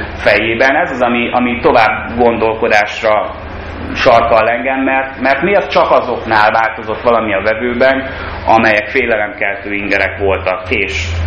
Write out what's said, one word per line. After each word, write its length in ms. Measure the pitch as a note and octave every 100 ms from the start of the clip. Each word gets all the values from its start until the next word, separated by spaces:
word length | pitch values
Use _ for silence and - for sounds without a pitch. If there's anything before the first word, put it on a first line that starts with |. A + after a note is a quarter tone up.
| - -
fejében, 580 | - G#2 A2+ A2+ C3 D3+
ez 160 | F3
az, 100 | B2+
ami, 280 | A#2+ A#2+ A#2+
ami 280 | B2 B2 A#2
tovább 560 | D#3 B2+ A2 G#2+ - A#2
gondolkodásra 1120 | A#2+ A2+ A2 A2 A2+ G#2+ G#2 - A2 G#2+ F#2 - - - - - - -
sarkal 520 | - A#2 A#2 A2+ A2
engem, 320 | A#2+ B2+ C3+
mert, 420 | C3+ C3+ - -
mert 200 | C3 C#3
miért 300 | F3+ G3+ F#3+
csak 200 | F#3 F#3
azoknál 600 | C3+ B2 A2+ A2 A2 A2
változott 500 | A2+ A2 A2+ A2 G#2
valami 320 | B2+ A#2 A2
a 80 | G2
vevőben, 680 | G2 A2+ B2 A#2+ C3 C3+ C3+ - - - -
amelyek 440 | A2+ A2+ G#2+ -
félelemkeltő 840 | C#3 A#2+ A2 G#2 - G2+ G2+ G2+
ingerek 460 | G2+ G2+ G2 F#2+ F#2
voltak, 420 | G2 F#2+ F#2 F#2 -
és 380 | G#2+ F#2+ - - -